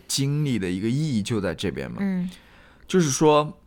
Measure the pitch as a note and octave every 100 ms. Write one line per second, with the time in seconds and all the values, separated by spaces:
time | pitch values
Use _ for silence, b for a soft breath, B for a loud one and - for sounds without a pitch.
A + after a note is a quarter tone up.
0 | - - C#3 D3 D3 A2 F#2 F#2 A2+ C3+
1 | D#3 A2+ F#2 A2+ F#2 D#2+ F#2+ C2 C2 A#1+
2 | G3 F#3 F3+ B B B B B B F#3
3 | D#3 C3 D#3 D3 D3+ -